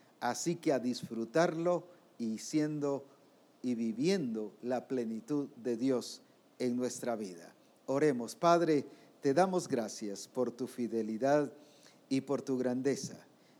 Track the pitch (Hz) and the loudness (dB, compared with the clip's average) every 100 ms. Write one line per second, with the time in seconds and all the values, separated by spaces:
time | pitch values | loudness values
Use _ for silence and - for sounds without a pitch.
0 | - _ 120 - 170 170 160 131 123 120 | -20 _ -4 -2 -2 -2 0 2 0 -4
1 | - 113 113 160 175 160 175 175 - - | -6 -6 0 2 2 2 0 0 -2 -18
2 | - - 113 110 - 151 151 151 143 139 | -20 -8 -6 -6 -2 0 0 0 -2 -2
3 | - - - _ _ _ 127 113 113 110 | -6 -20 -20 _ _ _ -4 -2 -2 0
4 | 160 196 127 110 104 - 120 123 - 127 | 0 2 0 -4 -6 -8 -4 -4 -2 -4
5 | 113 110 - 147 135 - 117 113 135 123 | -2 -6 -2 -2 -2 -6 -4 0 2 2
6 | - - - _ _ - 127 123 123 123 | -2 -10 -18 _ _ -4 -2 0 -2 -2
7 | 123 110 101 85 - - _ _ - 135 | -4 -2 -4 -10 -16 -20 _ _ -2 4
8 | 151 123 113 - 170 170 165 147 - - | 4 2 -4 2 6 6 6 2 0 -10
9 | - - 139 135 185 180 120 123 104 - | -20 -2 2 4 4 2 0 -2 -2 -6
10 | 104 98 - - 120 117 123 - 113 113 | -8 -8 -6 -2 -2 -2 -6 -4 -2 -2
11 | 110 110 135 147 143 - - - - - | -2 0 4 4 2 -4 -20 -20 -20 -20
12 | - 135 135 131 127 127 127 123 135 131 | -2 -2 0 -2 0 0 0 0 0 0
13 | - - - _ - | -4 -12 -20 _ -20